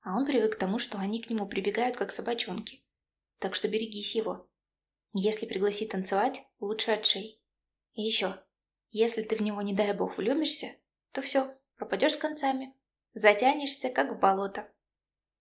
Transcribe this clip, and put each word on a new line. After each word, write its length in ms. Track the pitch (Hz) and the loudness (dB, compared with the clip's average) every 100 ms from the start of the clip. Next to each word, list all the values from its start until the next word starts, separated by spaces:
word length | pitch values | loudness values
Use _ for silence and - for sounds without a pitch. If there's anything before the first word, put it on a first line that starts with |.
А 140 | - 185 | -4 -2
он 100 | 277 | 0
привык 300 | 269 220 214 | 2 2 2
к 40 | |
тому, 200 | 185 214 | -2 -2
что 180 | - 202 | -4 -6
они 240 | 196 226 | -4 -4
к 80 | - | -4
нему 160 | 226 190 | -4 -2
прибегают, 520 | - 196 202 247 247 | -2 -2 0 -2 -2
как 140 | 190 | -4
собачонки. 720 | - - 233 - 185 - - _ _ _ _ _ _ | -4 -4 -4 -4 -4 -8 -14 _ _ _ _ _ _
Так 140 | 190 | -4
что 140 | 190 202 | -2 -2
берегись 480 | 214 226 208 202 233 | -2 -4 -6 -4 -2
его. 340 | 214 185 - _ _ _ _ _ _ | -4 -6 -12 _ _ _ _ _ _
Если 340 | 202 196 214 - | 0 2 2 2
пригласит 460 | 190 202 202 220 | 0 0 0 -2
танцевать, 500 | 190 190 196 233 269 - _ | -2 0 2 0 -2 -14 _
лучше 320 | 202 214 - | -6 -4 0
отшей. 500 | 214 214 202 220 - _ _ _ _ _ | 2 2 0 -4 -16 _ _ _ _ _
И 100 | - | -6
еще, 300 | 214 214 190 190 _ _ _ _ _ | -2 0 -2 -6 _ _ _ _ _
если 320 | 208 233 226 | 0 4 4
ты 120 | 220 214 | 2 -2
в 60 | |
него, 200 | 208 202 | -2 -4
не 120 | 202 | -4
дай 200 | 196 202 | 0 0
бог, 240 | 202 - - | 0 -2 -2
влюбишься, 560 | 196 285 302 - - - _ _ _ | 0 0 0 -2 -4 -12 _ _ _
то 100 | - | -6
все, 260 | 269 277 262 - _ _ | 0 0 0 -8 _ _
пропадешь 380 | 226 196 285 | -8 0 2
с 40 | 302 | 2
концами. 580 | 302 302 277 262 262 _ _ _ _ | -2 -2 -2 -2 -6 _ _ _ _
Затянешься, 760 | - 214 208 254 302 285 - 254 | 6 8 8 6 4 0 -2 -2
как 240 | 254 269 | 0 -2
в 60 | 233 | 2
болото. 520 | 196 190 196 196 - _ _ _ _ _ _ _ | 4 4 -2 -6 -12 _ _ _ _ _ _ _